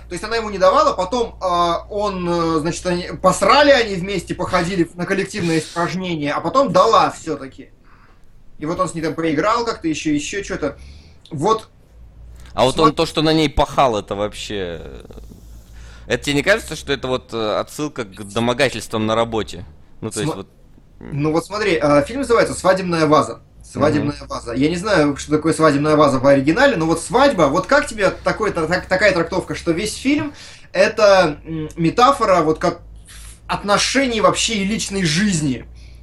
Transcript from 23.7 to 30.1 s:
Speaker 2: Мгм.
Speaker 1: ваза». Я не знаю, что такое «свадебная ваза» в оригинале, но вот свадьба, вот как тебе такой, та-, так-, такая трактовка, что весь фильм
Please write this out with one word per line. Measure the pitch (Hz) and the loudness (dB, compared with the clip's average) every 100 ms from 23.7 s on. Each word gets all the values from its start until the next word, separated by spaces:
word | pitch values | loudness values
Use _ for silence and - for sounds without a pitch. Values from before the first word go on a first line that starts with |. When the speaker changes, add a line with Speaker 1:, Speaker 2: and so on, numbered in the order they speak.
| 127 143 151 143 143 | -2 0 2 -2 -4
Speaker 2:
Мгм. | 139 | -8
Speaker 1:
ваза». | 127 117 | -10 -6
Я | 127 147 | 0 0
не | 175 | 0
знаю, | 208 185 147 139 | 0 2 2 0
что | - | -2
такое | 151 160 | -2 0
«свадебная | 151 156 139 147 151 | 2 2 4 2 4
ваза» | 147 131 | 4 4
в | 135 | 4
оригинале, | 139 135 170 277 202 | 4 4 4 2 2
но | 160 | 0
вот | 165 | -2
свадьба, | - 202 285 202 | 0 2 4 4
вот | 147 156 - | 2 2 2
как | 277 - | 0 0
тебе | 214 185 | 0 -2
такой, | 147 - 175 208 | 0 -4 -2 -2
та-, | 170 156 | -2 -2
так-, | 180 - | -2 -2
такая | 185 208 | 2 2
трактовка, | 170 160 190 - 147 | 2 0 -4 -6 -6
что | - | -4
весь | 165 208 - | -2 -4 -4
фильм | 262 | 0